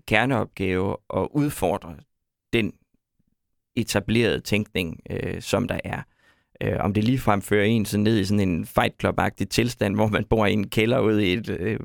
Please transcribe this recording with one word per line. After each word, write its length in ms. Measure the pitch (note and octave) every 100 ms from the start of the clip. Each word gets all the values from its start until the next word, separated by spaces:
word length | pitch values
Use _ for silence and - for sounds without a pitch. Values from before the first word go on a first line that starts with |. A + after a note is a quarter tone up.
| -
kerneopgave 880 | G#2+ C3 A#2 G2 - F#2+ F#2 G2 - - -
at 120 | F#2
udfordre 640 | D3 C#3+ - F2+ G2 E2 D#2 - _ _ _ _
den 200 | A#2+ G#2 - _ _ _ _ _ _ _ _ _ -
etablerede 640 | G#2+ G2+ G2 A2+ A2 C#2
tænkning, 600 | - G#2+ G#2+ F#2+ E2 - -
øh, 320 | F#2+ - F2+
som 260 | - G2+ -
der 120 | -
er. 180 | - - - _ _ _ _ _
Øh, 120 | G2+ -
om 140 | -
det 100 | G2
ligefrem 380 | A2 C3 A2+ G2+
fører 240 | - G#2 G#2
en 200 | A#2 F#2+
sådan 180 | G#2
ned 160 | G#2 A2+
i 60 | F#2+
sådan 240 | G#2 F#2
en 160 | E2 G#2+
Fight 280 | - A#2 -
Club-agtig 420 | F#2+ - G2 - G2+
tilstand, 460 | - A#2+ - G#2 G#2
hvor 120 | G#2+
man 180 | G2+ -
bor 200 | A2 G2+
i 80 |
en 160 | G#2 G2
kælder 300 | A2+ A2 B2+
ude 280 | G#2+ G#2+ G2
i 60 |
et, 160 | F2+ A2
øh, 300 | F#2+ G2 A2